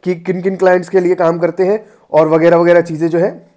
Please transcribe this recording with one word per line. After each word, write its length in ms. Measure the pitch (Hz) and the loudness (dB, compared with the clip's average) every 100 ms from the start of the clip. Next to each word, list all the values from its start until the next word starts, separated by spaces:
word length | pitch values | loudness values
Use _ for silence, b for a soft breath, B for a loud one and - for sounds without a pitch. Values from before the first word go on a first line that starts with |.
कि 100 | 180 | -6
किन-किन 420 | 180 170 185 185 190 | -8 -6 -6 -4 -2
क्लाइंट्स 320 | 185 180 180 | 0 0 0
के 120 | 190 | -2
लिए 140 | 175 | 0
काम 240 | 180 170 170 | 0 -2 0
करते 260 | 170 165 | -4 -2
हैं 220 | 185 214 214 b b | -2 -2 -6 b b
और 160 | 151 160 | 0 2
वगैरह 280 | 160 165 170 | 2 4 4
वगैरह 240 | 175 175 | 4 2
चीज़ें 280 | 170 156 165 | 2 -4 -4
जो 100 | 165 | -2
है 340 | 190 - _ | -2 -6 _